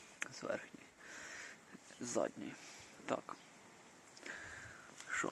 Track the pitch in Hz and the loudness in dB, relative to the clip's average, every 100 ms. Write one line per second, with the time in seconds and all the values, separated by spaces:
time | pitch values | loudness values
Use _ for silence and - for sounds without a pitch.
0 | - - - - - - - - - - | -12 -4 -2 2 4 4 2 -10 -12 -12
1 | - - - - - - - - - - | -8 -6 -6 -6 -6 -8 -12 -12 -10 -4
2 | 120 117 69 - - - - - - - | 4 8 8 6 -2 -2 -8 -10 -10 -4
3 | - - - - - - - - - - | 4 4 4 -6 -8 -14 -14 -14 -14 -14
4 | - - - - - - - - - - | -14 -8 -4 -4 -4 -6 -6 -8 -10 -8
5 | - - - | 2 6 6